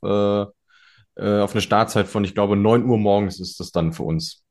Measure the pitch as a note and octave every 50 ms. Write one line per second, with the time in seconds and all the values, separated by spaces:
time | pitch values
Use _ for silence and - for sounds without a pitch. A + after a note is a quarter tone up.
0 | - G2 G2+ G#2 G2+ G2+ G2+ G#2 G2+ G2+ - _ _ _ _ _ _ _ _ _
1 | _ _ _ - G#2 G#2 G#2 G#2 G2+ G2+ - A2+ G2 - G#2 G#2 A2+ A2 - A#2
2 | G2+ F#2+ - G#2+ G2+ F#2 - - G2+ G2+ G#2 G2+ G2+ A2 A2+ A#2 G#2+ B2+ A#2+ A2
3 | G#2 G#2 G2+ G#2 G#2 F#2+ F2+ - F#2 F2+ - - F2 - - F2 E2 E2 D#2+ -
4 | - - D#2+ D#2+ D#2+ - - _ _ _